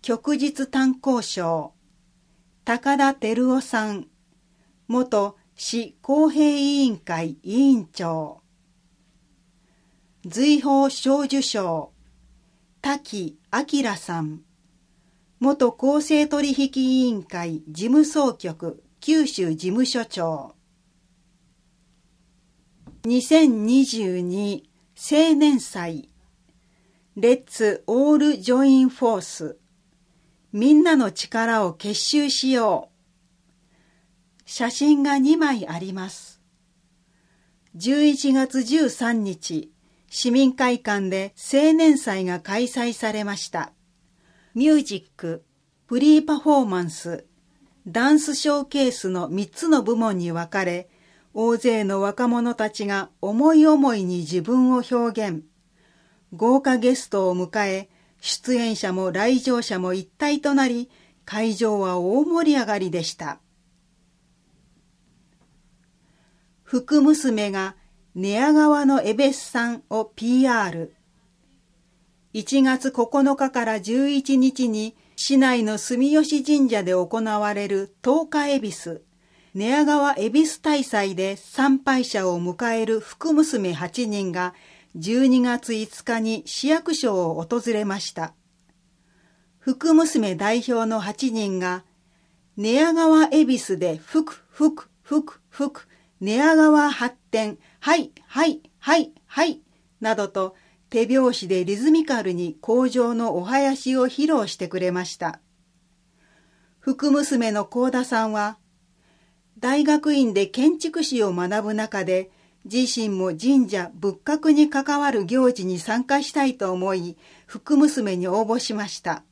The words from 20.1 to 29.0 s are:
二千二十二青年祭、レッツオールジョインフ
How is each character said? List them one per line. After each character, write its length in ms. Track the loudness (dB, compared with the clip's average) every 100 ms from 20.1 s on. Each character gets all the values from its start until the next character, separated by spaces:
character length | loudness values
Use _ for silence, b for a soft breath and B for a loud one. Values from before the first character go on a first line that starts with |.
| -6 -6 -6 -12 _ _ _ _ _ _ _ _ _ _ _ _ _ _ _ _ _ _ _ _ _ _ _ -20 -12
二 180 | -2 -2
千 420 | 4 6 6 4
二 200 | 4 4
十 360 | 4 0 -4 -4
二 480 | -4 -4 -4 -6 _ _ _ _
青 400 | -2 2 4 4
年 240 | 4 2
祭、 480 | -2 -10 -8 -10 -14 _ _ _ _ _ _ _ _ _ _
レ 200 | 0 2
ッ 100 | 2 0
ツ 380 | -2 -2 -2 -2
オ 260 | 2 4
ー 60 | 4
ル 180 | 4 0
ジ 140 | 0
ョ 120 | 4
イ 160 | 6 6
ン 80 | 4
フ 180 | 2